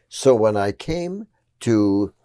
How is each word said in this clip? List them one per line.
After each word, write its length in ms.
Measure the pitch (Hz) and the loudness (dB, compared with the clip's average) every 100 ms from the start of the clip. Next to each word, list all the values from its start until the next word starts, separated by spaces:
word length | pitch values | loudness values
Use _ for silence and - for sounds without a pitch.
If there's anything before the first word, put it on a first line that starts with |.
| _ | _
So 260 | - 135 120 | -2 2 4
when 200 | 107 104 | 2 0
I 160 | 101 | -2
came 560 | 101 - 170 175 202 226 _ _ - | -6 -8 -8 -6 -10 -14 _ _ -8
to 520 | 120 107 104 98 98 - | 0 2 2 0 -2 -8